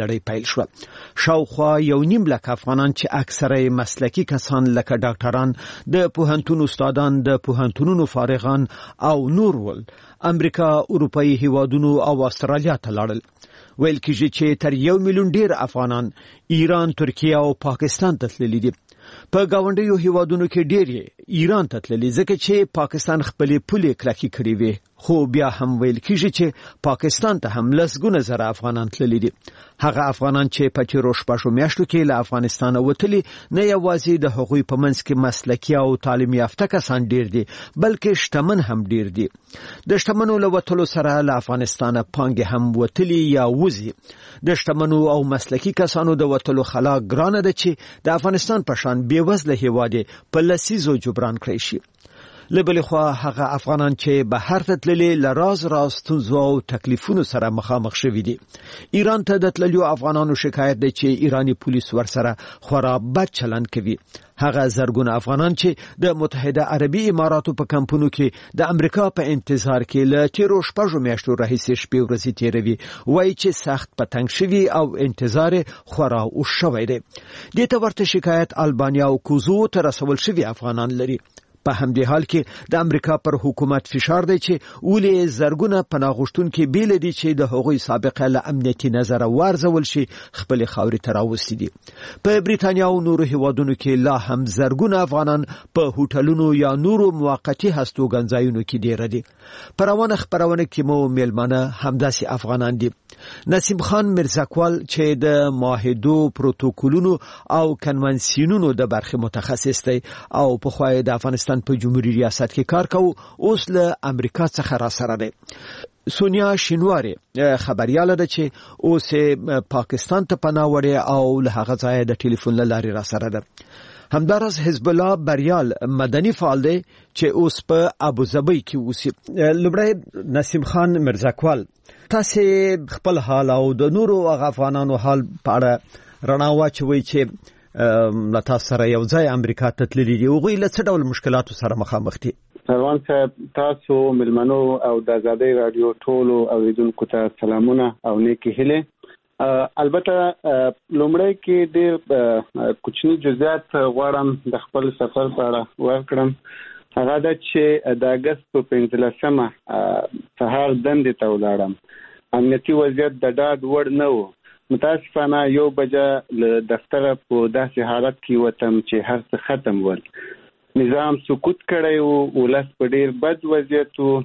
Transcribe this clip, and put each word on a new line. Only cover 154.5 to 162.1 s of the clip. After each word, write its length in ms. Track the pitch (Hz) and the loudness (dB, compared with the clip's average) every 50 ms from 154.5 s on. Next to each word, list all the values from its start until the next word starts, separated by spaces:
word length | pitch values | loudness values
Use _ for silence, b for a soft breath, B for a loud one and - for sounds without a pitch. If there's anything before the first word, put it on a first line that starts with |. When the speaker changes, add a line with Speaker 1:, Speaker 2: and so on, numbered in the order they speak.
| 127 | -6
Speaker 2:
د 20 | |
خپل 340 | 117 - - - 135 131 135 | -6 -6 -4 -4 -2 -2 -2
سفر 380 | 135 - 123 113 - 135 135 131 | -2 -2 -4 -2 -2 -2 -2 -2
په 140 | 127 - 123 | -2 -2 -2
اړه 200 | 120 120 117 113 - _ - | 0 0 -2 -4 -6 _ -4
ورکړم. 520 | 131 127 131 131 135 - 147 131 131 135 135 - B B B B B B B B B B - | -2 0 0 -2 -2 -2 0 0 0 0 0 -4 B B B B B B B B B B -2
هغه 220 | 127 127 131 147 151 | -2 0 0 0 0
ده 140 | 151 165 160 | 0 0 -2
چې 600 | 160 - - - 160 151 151 151 151 - 135 120 | -2 -4 -4 0 2 4 4 2 2 0 -2 -2
د 100 | 117 127 | 0 0
اګست 400 | 127 131 127 131 151 156 143 _ _ - | 0 0 0 0 -2 -4 -4 _ _ -2
په 80 | 139 | -2
پنځلسمه، 880 | 127 - 135 123 120 113 123 120 123 120 117 - - 147 143 135 117 110 - _ _ - | 0 0 0 0 0 0 0 0 0 0 -2 -2 -2 0 2 2 0 -2 -6 _ _ -8
ا، 380 | 107 104 101 95 92 98 98 - - - - _ _ - | -4 -2 -2 0 0 -2 -2 -4 -6 -12 -16 _ _ -4
سهار 320 | 123 113 127 139 143 139 131 | -2 -2 0 0 0 0 0
دندې 380 | 123 120 143 147 147 135 127 117 - | 0 0 0 2 2 2 0 0 0
ته 60 | 110 | 0
ولاړم. 460 | 107 104 101 104 104 101 98 98 95 98 - _ B B B B B | 0 0 0 0 0 0 0 -2 -4 -6 -10 _ B B B B B